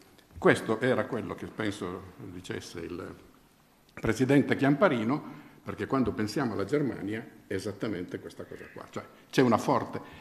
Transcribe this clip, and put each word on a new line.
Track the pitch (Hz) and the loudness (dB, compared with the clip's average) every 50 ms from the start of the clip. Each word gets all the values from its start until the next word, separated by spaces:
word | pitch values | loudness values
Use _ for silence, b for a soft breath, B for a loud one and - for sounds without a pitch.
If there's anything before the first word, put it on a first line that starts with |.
| B B B B B _ - | B B B B B _ -6
Questo | - - 185 131 - - 110 110 110 | 2 4 4 4 4 2 0 0 2
era | 123 131 120 107 104 | 2 2 2 2 0
quello | - 139 110 98 92 90 | -2 -4 -6 -6 -6 -8
che | - 98 | -8 -10
penso | 87 - - 110 104 98 - 101 90 90 98 90 92 - - 113 95 | -8 -6 -4 -4 -4 -4 -4 -6 -8 -8 -10 -12 -16 -16 -16 -16 -14
dicesse | 87 92 87 - 113 101 - - - 87 | -14 -12 -10 -10 -10 -10 -10 -12 -12 -12
il | 85 85 87 90 92 92 95 - - - - _ _ _ _ _ _ _ _ _ _ _ _ | -10 -10 -10 -10 -10 -12 -14 -18 -20 -20 -20 _ _ _ _ _ _ _ _ _ _ _ _
presidente | - - 113 107 - 131 120 139 143 123 - 117 | -2 -2 0 2 2 4 6 6 6 6 6 2
Chiamparino, | - 139 139 147 143 214 185 139 117 107 113 139 156 - - - - - - - - - | 4 4 4 6 6 6 4 4 2 0 0 -2 -2 -4 -10 -16 -16 -18 -20 -20 -14 -12
perché | - 98 95 101 | -12 -8 -6 -2
quando | - 135 135 120 104 | 0 2 2 2 0
pensiamo | 90 107 107 104 - 156 135 117 98 | 0 -2 -2 -2 -2 -2 -2 -2 -2
alla | 98 98 | -4 -2
Germania | 98 143 151 147 120 98 - 87 98 107 113 120 - - - - | 0 0 0 0 -2 -4 -4 -6 -6 -6 -8 -10 -12 -18 -20 -8
è | - 101 | -6 -6
esattamente | 95 92 107 98 - 131 117 101 87 92 90 - - | -4 -4 -6 -6 -6 -6 -4 -4 -6 -6 -8 -8 -10
questa | - - - - 87 | -10 -12 -14 -14 -14
cosa | - - - - - - | -14 -14 -16 -16 -16 -16
qua, | - - - | -16 -16 -12
cioè | - 107 - - B B B B | -12 -14 -14 -14 B B B B
c'è | - 147 | 4 6
una | 135 120 113 | 6 8 6
forte, | 104 - - 135 110 107 - - - B B B B | 6 6 4 2 2 0 -2 -6 -10 B B B B